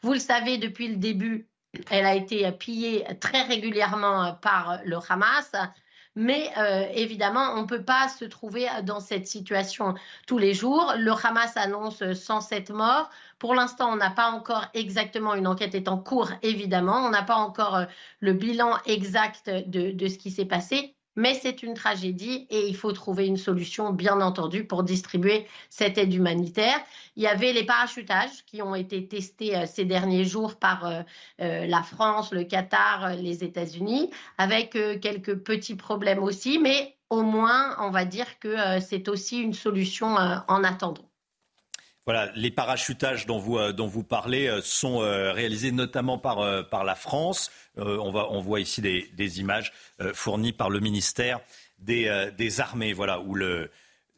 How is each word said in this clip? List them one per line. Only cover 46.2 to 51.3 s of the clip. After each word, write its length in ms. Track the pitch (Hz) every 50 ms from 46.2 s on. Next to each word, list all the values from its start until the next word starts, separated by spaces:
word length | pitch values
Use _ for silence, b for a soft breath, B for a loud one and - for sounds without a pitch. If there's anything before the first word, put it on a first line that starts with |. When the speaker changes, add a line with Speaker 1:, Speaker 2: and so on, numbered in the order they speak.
| - 135 117 101
Speaker 2:
euh, 240 | 104 101 98 95
par 200 | 92 - - 101
la 120 | 98 95 95
France. 560 | - - - - 143 160 175 190 - - B B B B B _
Euh, 220 | - 104 101 101 104
on 120 | 107 98
va, 180 | 95 107 104 -
on 100 | 110 101
voit 200 | 92 98 107 104
ici 200 | 95 - - -
des, 300 | 107 98 92 90 - -
des 280 | - 87 104 98 85 92
images, 340 | 98 95 101 110 110 - B B B B B -
euh, 140 | 98 95 101
fournies 400 | - - 110 101 107 110 120 110
par 160 | - 117 95
le 100 | 101 101
ministère 580 | 104 110 104 101 92 - - - 120 123